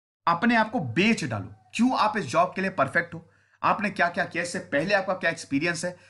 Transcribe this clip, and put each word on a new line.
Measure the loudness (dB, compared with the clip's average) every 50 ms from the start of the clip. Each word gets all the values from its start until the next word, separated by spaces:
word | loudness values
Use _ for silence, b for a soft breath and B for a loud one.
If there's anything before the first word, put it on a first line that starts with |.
| _ _ _ _ _
अपने | 0 0 2 2 4 4
आप | 4 2 2
को | 0 -4
बेच | -4 -2 0 2 4 4 2 2 -2
डालो। | -4 -6 -6 -8 -10 -14 -20 _ _ 0
क्यों | 2 2 2 4 2
आप | 2 2 0
इस | -2 -4
जॉब | 0 2 2 2 2 0
के | -2
लिए | -4 -2
परफेक्ट | 0 0 0 0 0 0 -2 -2 -6
हो, | -14 b b b b b b b b 0
आपने | 0 0 0 -2 -2
क्या | 0 0 0 0
क्या | 0 -2 -4
किया, | -4 -4 -6 -6
इससे | -4 -6 -8
पहले | -6 -2 -2 0 0 2 0
आपका | 0 0 -2 -4
क्या | -2 -2 -2
एक्सपीरियंस | -2 -4 -4 -4 -2 -2 0 -2 -2 -2 -6
है, | -8 -8 b b